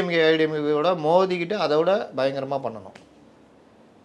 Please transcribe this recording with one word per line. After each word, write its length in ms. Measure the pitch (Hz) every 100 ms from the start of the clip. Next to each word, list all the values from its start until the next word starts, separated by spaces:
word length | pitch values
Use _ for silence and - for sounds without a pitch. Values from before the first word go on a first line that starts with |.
எம் 100 | 180
கே, 60 | 170 160
ஐ 40 | 160
டி 40 | 156
எம் 80 | 156
கே 360 | 147 151 160 180 151
மோதிக்கிட்டு 500 | 180 190 180 170 208
அதை 120 | 160 147
விட 120 | 170 202 - 135
பயங்கரமாக 420 | 135 139 135 139 131
பண்ணணும். 320 | 110 98 - - _ - _ _ _ _ _ _ _